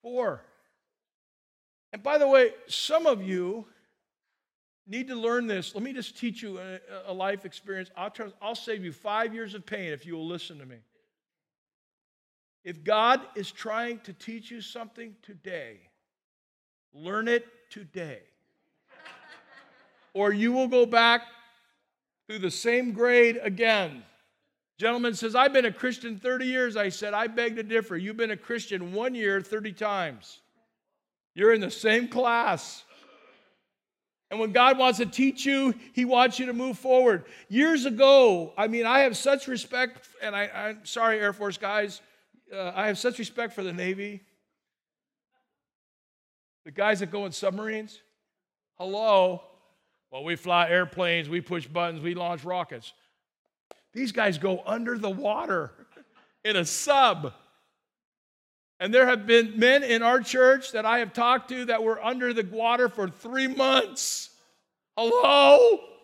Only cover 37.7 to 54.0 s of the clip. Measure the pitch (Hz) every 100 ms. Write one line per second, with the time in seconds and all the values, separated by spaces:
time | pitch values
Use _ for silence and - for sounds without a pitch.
37.7 | 311 262 220 269 277 247 180 160 - 214
38.7 | 233 226 262 269 214 262 277 277 247 -
39.7 | 247 254 240 - - 214 202 202 196 208
40.7 | 214 - 240 226 220 208 202 202 180 202
41.7 | 208 208 - _ _ _ _ _ 196 180
42.7 | 190 214 202 247 247 220 - 233 - 185
43.7 | 175 180 190 202 202 _ _ _ _ _
44.7 | _ _ _ _ _ _ _ 254 _ _
45.7 | _ _ _ _ _ _ _ _ _ 156
46.7 | 147 202 208 196 202 196 - 202 190 220
47.7 | 220 214 - _ _ _ _ _ _ _
48.7 | _ 185 202 220 196 185 180 - _ _
49.7 | _ _ _ _ 131 151 165 180 175 170
50.7 | 175 180 - 180 170 147 170 - 175 131
51.7 | 165 170 160 165 180 175 170 156 180 165
52.7 | 123 - _ _ _ _ _ _ _ _
53.7 | - _ 233